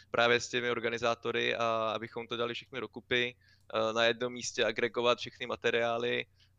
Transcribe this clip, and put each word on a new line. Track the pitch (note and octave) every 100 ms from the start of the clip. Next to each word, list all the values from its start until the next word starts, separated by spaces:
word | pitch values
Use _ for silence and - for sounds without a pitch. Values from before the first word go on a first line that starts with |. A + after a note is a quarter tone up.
| -
právě | A#2 A#2 A#2+
s | -
těmi | B2 A#2+
organizátory | A#2 A2+ A#2 A#2 A#2 A#2+ A#2 A#2+ A#2+
a | A#2 A2+ A2 G#2+
abychom | A2+ - A#2
to | A#2
dali | A#2+
všechny | A#2+ - C3
dokupy, | A2 - - B2 A#2+ -
eh, | _ _ - A2 A2+
na | A2
jednom | A#2 A#2 B2
místě | B2 A#2+ - A2
agregovat | A2+ A#2+ A2+ A#2+ A#2+
všechny | B2 - B2
materiály | A#2 A#2+ A#2 A#2 A#2 A#2+ B2 B2 _ _